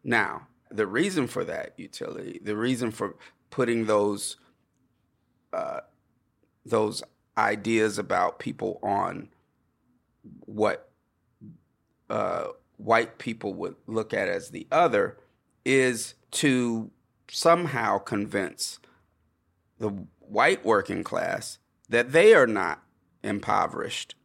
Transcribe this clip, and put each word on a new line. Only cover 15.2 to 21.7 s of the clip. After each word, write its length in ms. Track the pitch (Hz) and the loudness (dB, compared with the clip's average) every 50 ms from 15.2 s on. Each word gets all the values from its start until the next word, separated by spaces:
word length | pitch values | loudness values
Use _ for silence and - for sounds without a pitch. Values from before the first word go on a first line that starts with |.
| _ _ _ _ _ _ _ _ _ | _ _ _ _ _ _ _ _ _
is 500 | 127 135 135 131 127 120 110 - - - _ _ _ | 2 4 4 4 2 0 -2 -8 -10 -12 _ _ _
to 600 | - - - 143 131 127 123 120 113 113 110 - _ _ _ _ _ _ _ - | -4 0 2 4 4 4 2 0 -2 -4 -6 -10 _ _ _ _ _ _ _ -10
somehow 680 | - - - 165 170 175 175 151 131 120 113 104 101 98 | -8 2 4 4 4 4 2 -4 -2 -2 0 0 0 -2
convince 800 | - - 117 101 101 - - 101 92 80 - - - - - - _ _ _ _ _ _ _ _ _ _ _ _ _ _ _ _ _ _ _ _ | -2 -4 -4 -4 -4 -2 -2 -4 -4 -4 -6 -8 -10 -10 -10 -16 _ _ _ _ _ _ _ _ _ _ _ _ _ _ _ _ _ _ _ _
the 120 | 110 107 101 95 - - _ _ | -6 -6 -6 -6 -12 -16 _ _
white 440 | - - 101 107 127 165 190 - - | -18 -4 0 2 2 2 2 0 2
working 400 | 110 110 101 95 95 98 92 87 | 2 2 2 2 -2 -6 -6 -4
class 540 | - - - 82 87 92 104 - - - _ _ _ | -4 -4 -2 -2 -2 -4 -6 -6 -12 -16 _ _ _